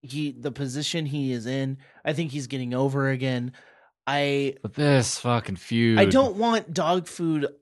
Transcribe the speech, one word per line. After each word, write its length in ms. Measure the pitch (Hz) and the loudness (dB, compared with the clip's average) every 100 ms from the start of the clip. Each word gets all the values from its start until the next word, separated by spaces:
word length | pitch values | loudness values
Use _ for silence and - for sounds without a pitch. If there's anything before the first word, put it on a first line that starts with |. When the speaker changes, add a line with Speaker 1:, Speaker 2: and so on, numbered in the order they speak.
Speaker 1:
he, 300 | 135 139 147 | -10 -6 -6
the 200 | 120 131 | -6 -10
position 540 | 127 139 131 151 170 151 | -6 -6 -4 -4 -4 -4
he 260 | 143 135 | -4 -2
is 140 | 123 113 | -4 -4
in, 320 | 135 135 135 - _ | -4 -4 -6 -12 _
I 100 | - | -4
think 180 | 151 165 | -4 -4
he's 160 | 139 123 | -6 -8
getting 260 | 135 123 | -8 -4
over 360 | 123 139 139 135 | 0 0 2 0
again. 420 | 131 131 127 123 - - _ _ _ - | 0 -2 -2 -4 -10 -20 _ _ _ -2
I 480 | 143 143 139 139 - | 0 2 0 0 -4
Speaker 2:
But 100 | - | -10
this 460 | - 147 135 113 - | 0 4 4 4 -2
fucking 380 | 123 120 - 92 | 0 0 -2 -10
feud. 420 | - 117 117 113 | -4 2 4 6
Speaker 1:
I 60 | 196 | 6
don't 320 | 254 269 196 | 6 4 2
want 360 | 233 226 - | 0 0 -2
dog 340 | 165 160 185 175 | -2 0 0 -2
food. 400 | - 170 156 139 - | -4 -2 0 -2 -6